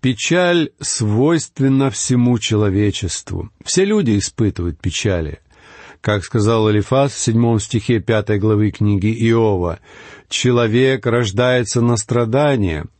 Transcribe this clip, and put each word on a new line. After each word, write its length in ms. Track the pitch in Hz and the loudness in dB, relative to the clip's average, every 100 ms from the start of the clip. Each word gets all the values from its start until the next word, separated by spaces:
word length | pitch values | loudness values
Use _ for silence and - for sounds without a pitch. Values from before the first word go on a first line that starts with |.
Печаль 680 | 131 120 - 170 180 175 151 _ | -2 -2 0 2 2 2 0 _
свойственна 1080 | - - 107 107 143 170 - - 135 135 135 | -8 -4 0 2 2 0 -2 -2 2 2 0
всему 480 | 104 - 127 123 120 | -2 -2 2 2 0
человечеству. 1120 | - 107 104 98 104 95 90 - - 90 - _ | 0 0 2 2 0 -2 -6 -8 -10 -10 -10 _
Все 220 | - - 196 | -4 0 2
люди 320 | 214 143 104 | 2 2 0
испытывают 640 | - - 107 - 87 78 | -2 -2 -2 -2 -6 -6
печали. 580 | - - 107 90 78 71 _ _ - - - - | -6 -4 -2 -2 -4 -10 _ _ -20 -20 -20 -8
Как 240 | - 104 - | -4 -4 -2
сказал 440 | 117 104 117 107 | 0 2 2 2
Элифаз 440 | 104 104 135 139 | 0 2 0 0
в 60 | - | -2
седьмом 400 | - 113 117 113 | -2 2 2 0
стихе 400 | - 117 - 117 | 0 -4 0 -2
пятой 380 | 92 107 101 107 | 0 -2 0 -2
главы 340 | 107 104 107 | 2 2 0
книги 400 | - 104 101 101 113 113 | 0 0 2 0 0 2
Иова, 500 | 117 110 95 87 - - - - - _ | 2 2 0 -2 -6 -14 -20 -20 -20 _
"Человек 760 | - 127 120 117 117 131 135 120 | -2 0 2 2 2 2 0 0
рождается 760 | 117 113 98 123 127 113 123 | 0 0 0 2 2 0 0
на 140 | 117 117 | 2 0
страдания 920 | - 120 117 127 147 131 98 78 78 | 0 -2 0 0 2 0 0 -4 -8